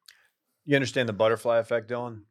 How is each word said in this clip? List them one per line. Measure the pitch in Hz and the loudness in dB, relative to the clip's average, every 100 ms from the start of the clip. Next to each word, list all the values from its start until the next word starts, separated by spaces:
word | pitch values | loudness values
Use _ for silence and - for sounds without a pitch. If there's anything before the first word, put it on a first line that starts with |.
| - _ _ _ _ _ | -20 _ _ _ _ _
You | - 139 | 0 2
understand | 127 135 120 | 2 -2 -2
the | |
butterfly | 98 110 113 123 117 | 2 2 2 0 0
effect, | 110 117 107 | 0 -4 -4
Dylan? | 120 123 110 104 | -8 -8 -12 -20